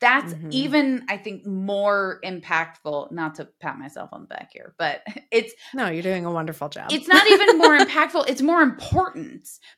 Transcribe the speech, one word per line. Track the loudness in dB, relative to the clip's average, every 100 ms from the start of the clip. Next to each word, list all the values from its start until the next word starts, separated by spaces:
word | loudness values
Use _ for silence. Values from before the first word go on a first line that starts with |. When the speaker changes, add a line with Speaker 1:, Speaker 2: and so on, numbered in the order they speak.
Speaker 1:
That's | 2 2 -2
Speaker 2:
Mm-hmm. | -10 -6
Speaker 1:
even, | -4 0 0 0 -2 -4
I | -8
think, | -8 -12 -8
more | -6 -4 0 0 0 -2 -6
impactful, | -10 -10 -4 -4 -4 -10 -8 -8 -8
not | -6 -8 -8
to | -16 _
pat | -12 -12
myself | -14 -14 -16
on | -16
the | -16
back | -16 -16
here, | -20 -18 -6
but | -6 -6 -12 -18
<laughs> | -2
it's | -2 -2 -10 -14
Speaker 2:
No, | -6 -4
you're | -4
doing | -4 -4 -2
a |
wonderful | -4 -6 -8 -10
job. | -10 -6
Speaker 1:
it's | -6 4
not | 6 8
even | 6 6 6
more | 6 6
Speaker 2:
<laughs> | 4
Speaker 1:
impactful. | 2 0 0 -2
It's | 0
more | 2 4
important | 2 0 -4 -2 -2 -4 -12 -14 -20 -20 _